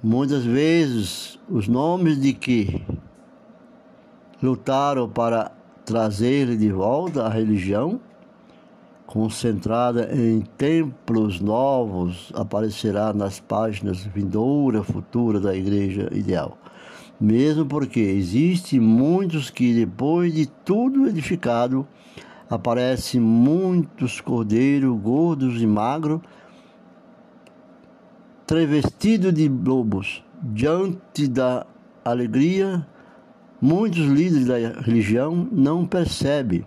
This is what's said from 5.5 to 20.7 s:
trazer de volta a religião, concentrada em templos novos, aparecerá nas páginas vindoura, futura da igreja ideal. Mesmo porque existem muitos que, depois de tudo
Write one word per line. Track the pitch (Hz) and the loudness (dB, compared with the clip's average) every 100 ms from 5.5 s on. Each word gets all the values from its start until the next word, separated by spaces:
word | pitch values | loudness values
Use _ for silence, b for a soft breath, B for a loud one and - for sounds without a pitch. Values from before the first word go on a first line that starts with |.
| - - - - | -10 -20 -20 -4
trazer | 113 110 98 120 139 131 117 | -2 0 0 0 2 0 2
de | 107 | 0
volta | 95 98 135 180 143 | 2 0 0 -2 -2
a | 113 | -2
religião, | 110 113 104 92 101 143 240 - - - - B B B B B - - | -2 0 0 0 -2 -2 -4 -10 -20 -20 -20 B B B B B -20 -8
concentrada | 110 110 107 120 104 - 113 123 120 117 139 | -2 -2 -2 -2 -2 -2 0 0 0 -2 0
em | 117 113 | 2 2
templos | 107 - 143 165 151 123 - 113 107 87 | -2 -4 0 0 -2 -6 -2 0 0 -2
novos, | 101 110 135 135 117 92 90 90 - | -2 0 0 0 -2 -2 -4 -6 -12
aparecerá | - 98 101 110 104 110 101 110 | -10 -6 -4 -4 -4 -2 0 -2
nas | 104 98 98 | -2 -4 -6
páginas | - 104 113 98 101 92 | -6 -4 -2 -4 -6 -6
vindoura, | 101 98 98 101 120 147 139 110 | -8 -6 -4 0 0 2 0 0
futura | 101 107 92 120 117 104 | -2 -6 -6 -2 0 0
da | 98 95 | 0 -2
igreja | 95 101 98 95 - | -2 -2 -2 -4 -4
ideal. | 104 98 90 73 - B B B B B - | -4 -2 -2 -4 -12 B B B B B -2
Mesmo | 107 113 143 151 147 | 2 4 2 2 -2
porque | 147 139 - | -2 -2 0
existem | 104 95 90 107 165 180 - 135 | 0 0 0 2 2 0 0 2
muitos | 110 113 139 180 196 160 135 | 4 4 4 2 0 -4 -6
que, | - 123 117 | -2 0 2
depois | 110 104 131 170 175 | 0 -2 0 2 0
de | 160 143 | 0 -2
tudo | - - | -4 -2